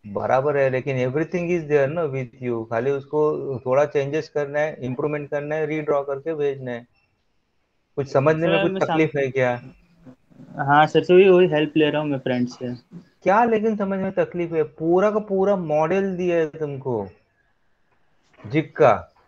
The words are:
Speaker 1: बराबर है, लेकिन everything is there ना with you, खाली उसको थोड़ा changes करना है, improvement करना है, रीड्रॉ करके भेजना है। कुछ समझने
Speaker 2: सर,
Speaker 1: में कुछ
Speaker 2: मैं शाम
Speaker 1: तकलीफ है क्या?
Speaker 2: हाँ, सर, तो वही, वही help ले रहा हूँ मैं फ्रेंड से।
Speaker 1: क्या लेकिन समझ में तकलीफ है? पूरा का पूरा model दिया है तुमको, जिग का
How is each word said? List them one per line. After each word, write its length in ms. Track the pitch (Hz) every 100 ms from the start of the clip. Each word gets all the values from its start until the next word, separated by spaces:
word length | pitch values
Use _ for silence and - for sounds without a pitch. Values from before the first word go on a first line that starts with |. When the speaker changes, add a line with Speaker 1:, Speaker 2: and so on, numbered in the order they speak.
| 104
Speaker 1:
बराबर 500 | 101 107 127 143 143
है, 120 | 135
लेकिन 280 | 127 139 131
everything 460 | 127 139 160 180
is 180 | 170 175
there 240 | 147 147 135
ना 140 | 165
with 460 | 156 135 120 - 123
you, 180 | 117 113
खाली 260 | 117 131
उसको 400 | 139 139 151 151 151 139 127 127
थोड़ा 200 | 131 147
changes 440 | 147 139 151 147
करना 300 | 147 139 147
है, 260 | 156 - 123
improvement 440 | 127 147 147 143
करना 260 | 147 147 156
है, 100 | 151
रीड्रॉ 380 | 156 151 143
करके 300 | 139 135 156
भेजना 380 | 156 143 131 127
है। 160 | 120 123 _ _ _ _ _ _ _ _ _ _ -
कुछ 120 | 135
समझने 340 | 139 143 160
Speaker 2:
सर, 100 | 165
Speaker 1:
में 100 | 165
कुछ 80 | 170
Speaker 2:
मैं 80 | 190
शाम 180 | 151 160
Speaker 1:
तकलीफ 140 | 156 147
है 160 | 135
क्या? 320 | 131 127 120 131 - _ _ - - _ - -
Speaker 2:
हाँ, 360 | - 139 147 151
सर, 180 | 156 156
तो 100 | 180
वही, 140 | 196
वही 180 | 180 185
help 260 | 151 151 160
ले 120 | 151
रहा 120 | 147
हूँ 80 | 151
मैं 100 | 135
फ्रेंड 280 | 131 123 123
से। 280 | - 123 123 _ - _ _
Speaker 1:
क्या 200 | 185 202
लेकिन 340 | 240 214 220 208
समझ 220 | 196 190
में 120 | 190
तकलीफ 400 | 190 160 175 170
है? 120 | 160
पूरा 480 | 151 - 160 175 208
का 80 | 208
पूरा 360 | 208 190 196 196
model 600 | 160 151 160 190 196 175
दिया 200 | 180 170
है 120 | 156
तुमको, 580 | 156 147 139 131 113 95 - _ _ _ _ _ _ _ _ _ _ _ _ 104
जिग 240 | 143 151
का 400 | - 139 98 - _